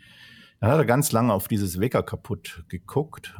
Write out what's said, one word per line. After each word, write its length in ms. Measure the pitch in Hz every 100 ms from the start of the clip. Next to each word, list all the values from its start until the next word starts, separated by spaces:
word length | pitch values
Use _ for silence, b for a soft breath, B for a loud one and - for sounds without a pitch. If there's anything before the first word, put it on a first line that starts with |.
| B B B B B B
Dann 120 | 104
hat 60 | -
er 80 | 113
ganz 260 | 127 139
lange 220 | 113 120
auf 140 | 98 -
dieses 320 | 107 98 90
Wecker 240 | 104 104
kaputt 600 | - - - - - - -
geguckt 680 | 90 - 143 156 - - -